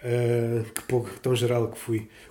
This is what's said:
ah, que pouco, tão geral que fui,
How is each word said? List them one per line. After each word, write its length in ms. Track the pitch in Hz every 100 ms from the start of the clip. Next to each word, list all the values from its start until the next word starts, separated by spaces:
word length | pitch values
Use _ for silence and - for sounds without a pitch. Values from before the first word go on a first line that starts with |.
ah, 640 | 123 120 120 120 117 117 110
que 80 | -
pouco, 280 | - 123 104 -
tão 140 | 131
geral 360 | 123 120 123 110
que 80 | -
fui, 300 | - 110 110 - -